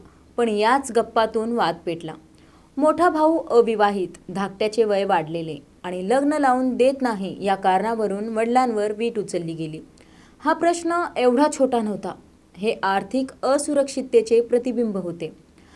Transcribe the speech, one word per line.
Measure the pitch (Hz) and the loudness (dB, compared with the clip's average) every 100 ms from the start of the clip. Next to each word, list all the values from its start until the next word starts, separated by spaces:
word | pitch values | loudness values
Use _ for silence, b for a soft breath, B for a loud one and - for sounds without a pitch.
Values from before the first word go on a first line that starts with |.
| b b b - | b b b -2
पण | 233 | 0
याच | 208 214 269 - | 2 2 2 2
गप्पातून | 226 226 233 220 226 226 | -2 0 0 0 0 -2
वाद | 233 170 170 185 | 0 0 -2 -6
पेटला. | 165 160 156 - b b b b - | -6 -10 -14 -20 b b b b 0
मोठा | 302 311 349 | 2 4 2
भाऊ | 311 311 330 | 4 4 2
अविवाहित, | - 240 226 214 202 196 175 - - | 4 4 4 2 2 2 -4 -8 -10
धाकट्याचे | 185 196 190 220 220 | -6 -6 -2 -2 0
वय | 220 196 | 2 2
वाढलेले | 196 180 156 165 160 143 - _ | 2 0 0 -6 -6 -10 -14 _
आणि | 180 180 190 | -8 -6 0
लग्न | 254 285 | 2 2
लावून | 302 269 254 254 226 | 2 2 2 0 2
देत | 254 262 | 2 2
नाही | 254 202 190 147 196 | -2 -4 -6 -4 -2
या | 190 | 0
कारणावरून | 196 190 214 226 208 196 226 | 2 2 0 -2 -2 -4 -4
वडिलांवर | 220 233 247 254 214 208 | -2 2 2 2 0 -2
वीट | 208 233 220 | -2 -4 -4
उचलली | 185 180 165 | -4 -6 -6
गेली. | 160 160 156 - _ b b b b | -8 -8 -10 -16 _ b b b b
हा | 294 | -4
प्रश्न | 320 339 339 330 339 339 - | 0 0 0 -2 -2 -4 0
एवढा | 254 247 277 | 2 4 2
छोटा | 294 262 240 | 2 0 0
नव्हता. | 214 196 185 - - _ _ - | -2 -6 -8 -12 -18 _ _ -4
हे | 214 226 | -4 -2
आर्थिक | 196 196 190 262 262 - 254 | -2 -2 -2 -4 -4 -4 0
असुरक्षिततेचे | 285 294 285 277 - 254 233 214 233 | 0 0 0 0 -4 2 2 4 2
प्रतिबिंब | 233 240 247 233 226 190 | 2 0 0 -2 -2 -4
होते. | 175 170 160 - _ b b | -6 -8 -12 -12 _ b b